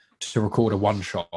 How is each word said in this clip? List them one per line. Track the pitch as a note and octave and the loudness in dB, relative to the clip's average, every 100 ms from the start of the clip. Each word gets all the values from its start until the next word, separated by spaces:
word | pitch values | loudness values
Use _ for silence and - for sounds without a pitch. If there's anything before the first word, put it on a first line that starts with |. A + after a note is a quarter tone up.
| _ - | _ -14
to | - A#2 | -4 0
record | G#2+ - A2+ | 0 2 2
a | G2+ | 2
one | G2+ G2+ | 2 0
shot | F#2+ - - | -4 -8 -8